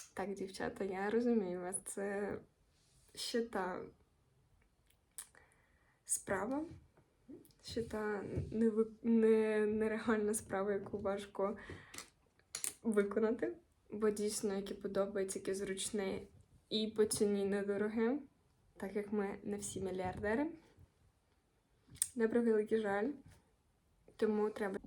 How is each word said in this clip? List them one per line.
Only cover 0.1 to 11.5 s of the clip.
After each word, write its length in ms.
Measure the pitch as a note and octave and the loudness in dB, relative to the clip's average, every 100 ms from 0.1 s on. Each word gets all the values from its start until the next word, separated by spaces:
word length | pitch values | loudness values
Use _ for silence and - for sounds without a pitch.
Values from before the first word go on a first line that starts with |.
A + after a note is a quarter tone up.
Так, 200 | - G3 | -6 -6
дівчата, 500 | F#3+ F#3+ - - - | -4 -6 -6 -6 -4
я 260 | G3 F#3+ G3+ | -4 -2 0
розумію 520 | A3+ A#3+ A3+ F#3 F3+ | 2 4 4 2 -2
вас. 200 | F3+ F#3+ - | -4 -6 -6
Це 520 | - G3 G3+ G3+ - - _ _ _ _ _ _ - | -6 -4 -4 -4 -6 -12 _ _ _ _ _ _ -8
ще 260 | - A#3+ | -2 -2
та 400 | A#3 G#3 F#3 F3+ - - _ _ _ _ _ _ _ _ _ _ _ - - - - _ _ _ _ _ - | 0 -2 -2 -4 -8 -16 _ _ _ _ _ _ _ _ _ _ _ -18 -18 -18 -20 _ _ _ _ _ -6
справа, 600 | - - F#3+ G#3 C#4 E4 - - _ _ _ - C#4+ - _ | -6 -2 -2 0 -2 -4 -10 -20 _ _ _ -20 -18 -18 _
ще 200 | - - | -8 -4
та 400 | A3+ G#3+ G#3+ G3+ - - - | -4 -4 -4 -4 -4 -4 -4
неви-, 400 | A3 A3+ G#3+ A3 - | 2 4 4 0 0
не-, 600 | A#3 A3+ A3 A3 A3 G#3+ G#3+ | 4 6 8 6 6 4 2
нереальна 680 | G#3+ G#3+ A3 A3+ G#3+ G#3 | 2 0 0 2 2 2
справа, 400 | A3 - G3 G3+ | 0 -2 -2 0
яку 240 | G3 G3 G3+ | 0 -2 -4
важко 600 | G3 G3+ G3+ - G3 | -2 -2 -4 -2 0